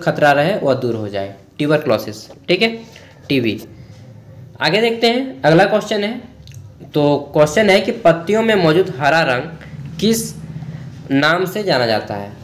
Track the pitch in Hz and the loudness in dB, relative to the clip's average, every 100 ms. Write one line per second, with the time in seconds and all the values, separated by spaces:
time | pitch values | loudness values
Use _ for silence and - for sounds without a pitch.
0 | 160 156 147 143 156 208 143 123 120 110 | -4 2 4 4 2 0 0 0 -2 -4
1 | 104 98 98 - - - 147 151 135 107 | -4 -6 -6 -10 -18 -4 0 0 2 -2
2 | 107 104 - - - 180 226 226 - - | -2 -14 -18 -14 -4 0 0 -2 -14 -20
3 | - - - 135 113 98 - - - - | -20 -16 -2 0 0 -4 -10 -20 -20 -20
4 | - - - - - - 143 202 233 226 | -20 -20 -20 -20 -18 -4 -2 0 0 2
5 | 233 247 269 - 151 165 202 208 208 214 | 0 0 -4 0 4 4 4 2 -2 -4
6 | 208 254 - - - - - - - 151 | -4 -6 -14 -20 -20 -20 -20 -20 -6 0
7 | 147 143 - 156 151 220 208 196 - 226 | 2 0 0 2 4 4 4 4 2 2
8 | 170 165 - 214 226 202 165 160 185 131 | 2 2 0 0 2 2 4 2 0 0
9 | 143 160 143 123 160 - - - - - | 2 2 2 0 -4 -14 -16 -16 -14 -2
10 | 202 226 - - - - - - - - | 0 0 -2 -10 -14 -14 -12 -14 -16 -14
11 | - 139 151 180 180 208 190 135 117 107 | -2 2 2 2 -2 -4 0 0 2 0
12 | - 104 101 - | -2 -8 -10 -14